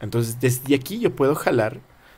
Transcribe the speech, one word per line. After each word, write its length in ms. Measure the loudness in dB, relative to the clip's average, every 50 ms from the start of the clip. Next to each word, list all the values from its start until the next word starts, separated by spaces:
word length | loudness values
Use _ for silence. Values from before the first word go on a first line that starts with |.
Entonces, 400 | -8 -4 -2 -2 -2 -2 -2 0
desde 340 | 0 0 0 0 0 0 0
aquí 240 | 0 0 -4 -4 -2
yo 160 | -2 0 2
puedo 200 | 2 2 2 2
jalar, 440 | 2 0 0 2 2 2 0 -2 -8 -14 -20 _ -20 -20 -20 -20